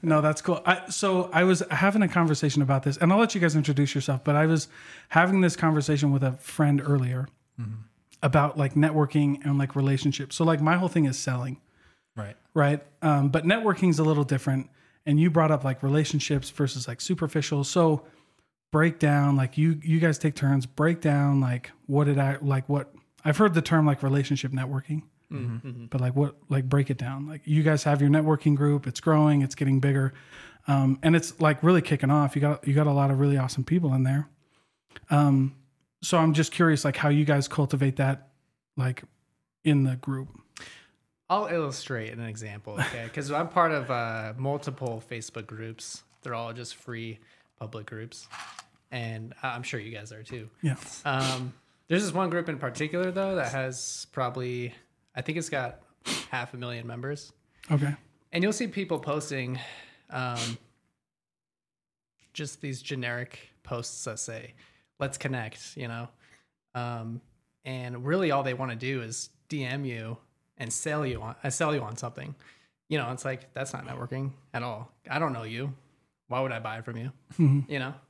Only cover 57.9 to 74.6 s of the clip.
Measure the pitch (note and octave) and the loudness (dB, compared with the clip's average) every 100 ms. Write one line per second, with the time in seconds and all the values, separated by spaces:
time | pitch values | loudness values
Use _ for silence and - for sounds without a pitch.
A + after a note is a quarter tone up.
57.9 | C#3+ _ _ _ E3+ F#3+ G#3 A#3 G3 F#3 | -6 _ _ _ -4 -2 -2 -6 -6 -6
58.9 | E3 - D3+ D3 C#3 B2 C3 - - - | -6 -4 -6 -6 -8 -6 -8 -12 -18 -20
59.9 | _ _ C3 B2+ A#2+ A#2 A#2 _ _ _ | _ _ -8 -8 -6 -8 -10 _ _ _
60.9 | _ _ _ _ _ _ _ _ _ _ | _ _ _ _ _ _ _ _ _ _
61.9 | _ _ _ _ - D3 - D3 C3 - | _ _ _ _ -14 -14 -12 -12 -12 -10
62.9 | C#3 B2 A#2+ B2 - - _ - A#2+ A#2 | -8 -6 -6 -10 -14 -20 _ -12 -10 -10
63.9 | - - A2 - A2+ A#2 _ _ _ _ | -12 -12 -10 -12 -12 -18 _ _ _ _
64.9 | _ C#3 C3+ C#3 C3 A2 - - - A#2+ | _ -10 -6 -6 -6 -8 -12 -20 -14 -12
65.9 | A#2 A#2+ _ _ _ _ _ _ B2 A#2+ | -12 -14 _ _ _ _ _ _ -10 -8
66.9 | A#2 A2+ A#2 _ _ _ _ C3 C3 B2 | -8 -10 -12 _ _ _ _ -14 -12 -10
67.9 | B2 B2+ F3 F3+ C#3 C3 B2 C3 A2+ B2+ | -10 -4 -2 0 0 -2 -4 -6 -6 -6
68.9 | C3+ A2+ A2+ - _ _ D3+ B2+ C#3 C3+ | -6 -8 -12 -14 _ _ -8 -6 -6 -8
69.9 | A#2 A2 A#2 _ _ _ _ A#2+ - D#3 | -8 -10 -12 _ _ _ _ -10 -8 -6
70.9 | D3+ C#3+ A#2 A2 - C#3 - D#3 D3 A2 | -4 -4 -6 -10 -8 -8 -4 -2 -2 -6
71.9 | A#2 A#2+ - C#3 C#3+ - _ _ _ _ | -10 -12 -12 -16 -16 -20 _ _ _ _
72.9 | D#3 A#2+ B2+ C#3 B2+ - - C3+ C3 C3 | -6 -6 -8 -8 -10 -12 -12 -10 -10 -12
73.9 | B2+ - C3 C3+ C3+ _ A#2 | -12 -10 -8 -8 -10 _ -8